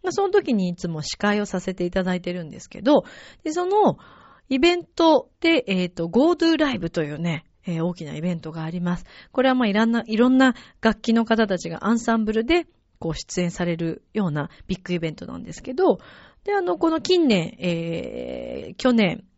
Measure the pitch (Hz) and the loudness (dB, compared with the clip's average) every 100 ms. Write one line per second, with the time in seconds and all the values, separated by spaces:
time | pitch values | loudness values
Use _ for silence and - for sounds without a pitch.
0 | 381 381 392 403 - 226 180 175 175 160 | -6 -2 0 2 2 0 -2 -4 -6 -6
1 | 151 - 208 208 208 185 185 185 180 190 | -8 -4 0 0 -2 -4 -6 -4 -2 -2
2 | 185 180 175 180 160 - - - 220 285 | -2 -2 -4 -8 -10 -14 -18 -4 4 4
3 | - - - - 320 311 359 403 381 131 | 2 -8 -20 -12 -6 -4 0 2 2 2
4 | - - - - - 262 339 349 330 - | -6 -20 -20 -18 -4 2 2 2 -2 2
5 | 330 311 - _ 330 330 - 185 180 - | 6 4 2 _ 0 2 2 0 -2 -4
6 | 170 202 302 349 330 320 294 233 170 170 | -2 2 4 4 2 2 2 -2 -4 -4
7 | 151 151 170 160 - _ - 165 170 175 | -4 -4 -4 -4 -8 _ -6 -4 -4 -4
8 | 156 143 170 170 160 160 160 180 175 175 | -10 -6 -4 -4 -8 -10 -8 -4 -2 -4
9 | - - - - 262 254 226 202 226 233 | -6 -20 -8 0 2 2 2 2 2 0
10 | - 214 247 262 262 240 - _ 226 214 | 0 2 4 6 4 2 -6 _ -2 0
11 | - 226 226 226 220 185 180 165 - 233 | 0 2 2 2 2 0 -4 -4 0 0
12 | 233 226 214 220 233 339 330 _ _ - | 0 0 0 0 2 0 0 _ _ -10
13 | 165 156 - - 175 - 175 165 165 156 | -6 -6 -6 -4 -2 -2 -2 -2 -4 -6
14 | _ - 190 151 143 - - - - 180 | _ -4 -2 -2 -6 -8 -8 -8 -4 -4
15 | 160 151 - - - 165 - 262 370 185 | -4 -8 -12 -12 -12 -14 -8 0 2 2
16 | - - - _ - 403 359 339 330 320 | -4 -20 -20 _ -4 -2 -2 0 0 0
17 | - 370 311 202 165 - 180 170 165 165 | 2 2 4 2 0 -6 -4 -4 -4 -6
18 | - 62 62 62 60 64 - - 254 233 | -8 -10 -10 -10 -10 -12 -12 -2 2 4
19 | 196 - - | 2 0 -10